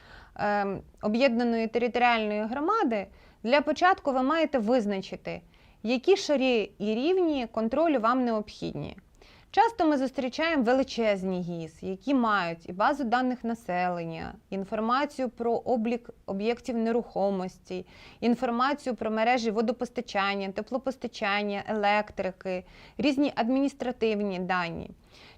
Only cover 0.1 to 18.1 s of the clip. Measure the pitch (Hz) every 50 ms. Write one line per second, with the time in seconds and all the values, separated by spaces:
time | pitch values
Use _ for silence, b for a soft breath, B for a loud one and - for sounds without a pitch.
0.1 | B B B B B - - 208 202 208 202 196 190 - - - - - - 214
1.1 | 214 233 269 277 233 233 247 233 233 226 226 220 - 240 240 233 214 247 247 240
2.1 | 240 226 214 208 208 208 214 220 240 285 294 349 427 440 415 262 226 202 190 b
3.1 | b b b b b b - 220 262 294 294 302 302 - 339 359 381 - - 285
4.1 | 247 262 262 262 311 330 311 302 - 254 208 208 254 262 208 202 202 190 190 -
5.1 | 190 - - 170 170 170 b b b b b b b b - 214 254 240 - -
6.1 | 392 381 - - 294 269 262 262 247 226 196 - - - 202 208 214 226 262 330
7.1 | 370 381 359 320 302 269 240 226 - 226 220 226 269 277 320 339 294 254 214 226
8.1 | 254 262 254 240 226 214 208 - - - 170 165 - 143 143 - - - - _
9.1 | b b b b b b b b - 381 415 453 453 - 349 311 302 262 269 247
10.1 | - - 254 254 - - 311 330 330 285 233 220 254 269 262 262 - 233 226 214
11.1 | 202 190 185 190 185 180 180 170 175 170 165 156 - - - 185 190 190 - 254
12.1 | 285 262 233 220 208 196 175 170 170 170 - - 180 185 208 262 294 294 285 220
13.1 | 226 247 254 254 254 240 - 233 233 226 - - 180 180 180 180 180 175 170 165
14.1 | 165 160 - - - - - _ 196 190 190 - 226 214 220 226 240 269 294 285
15.1 | - - 262 233 - - 233 233 233 - - - 247 240 214 240 247 233 - -
16.1 | - - _ - 196 196 208 226 240 233 - - 240 233 220 226 233 240 226 -
17.1 | - - 190 202 196 190 180 185 - - - - 185 185 180 B B B B B